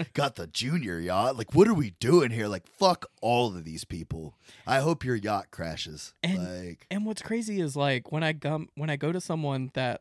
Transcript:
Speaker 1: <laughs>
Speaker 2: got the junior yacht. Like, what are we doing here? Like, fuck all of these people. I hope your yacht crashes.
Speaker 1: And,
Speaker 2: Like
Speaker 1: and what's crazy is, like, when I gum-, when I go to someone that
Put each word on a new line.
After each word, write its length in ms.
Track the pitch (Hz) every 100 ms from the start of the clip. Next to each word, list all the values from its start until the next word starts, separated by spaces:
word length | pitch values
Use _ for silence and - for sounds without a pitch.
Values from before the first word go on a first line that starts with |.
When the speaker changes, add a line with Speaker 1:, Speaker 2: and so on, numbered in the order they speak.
Speaker 1:
<laughs> 100 | -
Speaker 2:
got 220 | - 143 -
the 100 | 82
junior 500 | - 120 170 117 85
yacht. 380 | 87 90 120 131
Like, 180 | 110
what 140 | 143 220
are 60 |
we 160 | 190 117 -
doing 320 | 117 175 131
here? 160 | 117 104
Like, 180 | 95 -
fuck 420 | - 196 175 - -
all 280 | 110 120 120
of 180 | 90 80
these 180 | 80
people. 540 | - 85 80 82 78 - - - -
I 140 | 131
hope 240 | 147 165
your 140 | 127 120
yacht 300 | 104 101 -
crashes. 640 | - 82 80 82 78 - -
Speaker 1:
And, 140 | 170 185 180 180 180
Speaker 2:
Like 180 | 165 -
Speaker 1:
and 160 | 190 214
what's 160 | 214
crazy 380 | - 226 220 202
is, 160 | 160 139
like, 380 | 143 131 -
when 100 | 151
I 80 | 160
gum-, 380 | 156 143 156 160 -
when 140 | 156
I 60 | 143
go 160 | 143
to 80 | 180
someone 520 | - 160 147 135 127
that 260 | 135 127 117